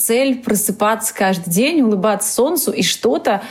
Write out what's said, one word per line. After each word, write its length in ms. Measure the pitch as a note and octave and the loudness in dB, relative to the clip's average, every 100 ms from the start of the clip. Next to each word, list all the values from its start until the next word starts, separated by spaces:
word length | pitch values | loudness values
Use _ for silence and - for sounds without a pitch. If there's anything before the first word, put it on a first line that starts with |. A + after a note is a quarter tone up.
| - | 0
цель 280 | A#3 C4+ B3+ | 2 2 0
просыпаться 800 | - G#3 - G3+ G#3 A3 - | 0 -2 -2 0 0 0 -4
каждый 360 | - F#3+ F#3 E3+ | -2 0 0 -2
день, 300 | E3+ C#4 E4+ | 0 2 2
улыбаться 520 | A#3 G3+ G#3+ G3+ - | 2 2 0 0 -2
солнцу 380 | - C4+ F4 - | 0 0 2 -2
и 120 | - | -2
что-то, 580 | E3+ - A3+ D#4 C#4 G3+ - | -2 0 0 0 0 -2 -4